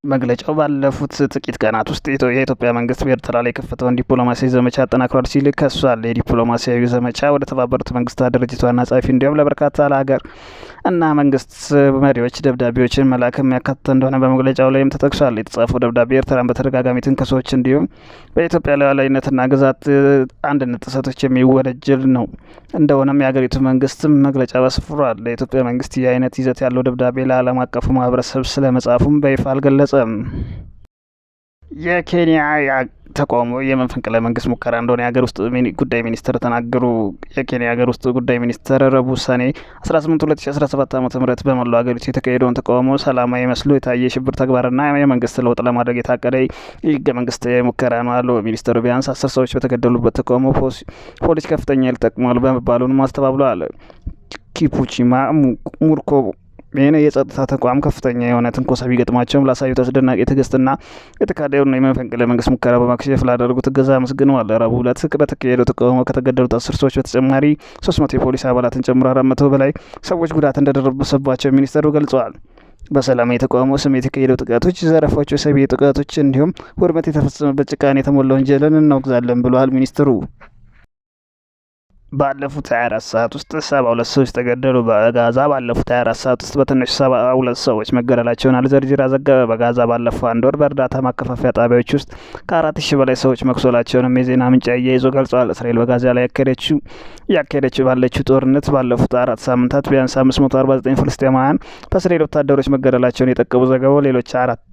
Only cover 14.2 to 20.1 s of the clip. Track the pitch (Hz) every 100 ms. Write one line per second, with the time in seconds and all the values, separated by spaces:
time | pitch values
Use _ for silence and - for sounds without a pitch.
14.2 | 131 131 131 131 131 135 135 143 143 -
15.2 | 139 110 110 - 117 123 120 120 120 131
16.2 | 131 131 123 123 139 127 123 123 127 135
17.2 | 131 131 - 131 127 139 170 - - -
18.2 | - - 170 170 156 143 139 139 135 135
19.2 | 131 131 131 135 135 135 151 139 139